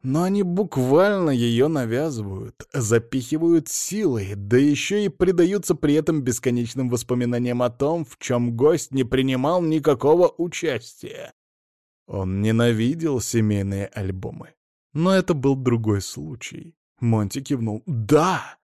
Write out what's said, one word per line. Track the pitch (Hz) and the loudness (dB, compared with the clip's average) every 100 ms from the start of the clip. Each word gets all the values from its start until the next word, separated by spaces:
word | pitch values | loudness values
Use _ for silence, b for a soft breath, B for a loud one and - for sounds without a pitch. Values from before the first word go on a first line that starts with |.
Но | 127 147 | -2 0
они | 180 202 | 0 0
буквально | 185 175 196 135 127 151 196 202 165 | 0 0 -2 0 4 4 4 2 0
ее | 127 120 117 147 | 2 2 2 2
навязывают, | 156 117 117 160 123 101 95 - _ - | 0 -2 -2 -2 -4 -8 -8 -10 _ -8
запихивают | 120 110 117 113 131 120 156 165 165 151 | -6 2 2 2 -6 -2 0 4 2 2
силой, | - - 202 196 117 95 101 | -8 -4 -2 0 -2 -4 -8
да | 101 123 | 2 4
еще | 143 143 - 202 | 4 2 0 0
и | 202 | -2
предаются | - 180 175 175 202 - | 0 0 4 2 2 -2
при | 165 151 | 0 2
этом | 147 151 156 | 2 2 0
бесконечным | 127 117 131 120 120 131 127 | -2 -2 0 0 -2 -4 -2
воспоминаниям | 123 120 123 120 120 123 120 | -2 -2 -2 0 0 -2 0
о | 123 | -2
том, | 120 139 170 | 0 -2 -2
в | 156 - | -6 -12
чем | - 123 120 | -2 0 0
гость | 117 143 170 - | 2 2 2 -2
не | 135 | -2
принимал | 120 131 131 127 143 180 | 0 0 0 0 0 0
никакого | 165 156 147 131 139 170 175 - | 0 0 2 2 4 4 4 2
участия. | 170 - 165 120 - - 139 - - _ _ _ _ _ _ _ _ | -6 -4 -4 -4 -8 -16 -16 -14 -16 _ _ _ _ _ _ _ _
Он | 98 95 95 | -6 -4 0
ненавидел | 107 113 120 110 117 165 160 131 | 2 4 2 2 0 -2 -2 -2
семейные | - 117 107 101 98 98 101 | -2 0 2 0 -2 -4 -6
альбомы. | - 95 92 - - - _ _ _ _ | -8 -8 -8 -10 -12 -20 _ _ _ _
Но | 143 175 | -2 2
это | 190 185 | 2 2
был | 156 131 | 0 2
другой | 135 127 117 107 101 | 2 0 0 2 0
случай. | - - 151 117 - - - _ _ _ | -2 -12 -12 -12 -14 -16 -18 _ _ _
Монти | 120 110 104 139 | 0 2 0 -4
кивнул. | 135 139 113 107 - | -4 -4 -2 -6 -6
«Да! | 120 104 151 175 170 - - | -6 2 4 4 -2 -8 -20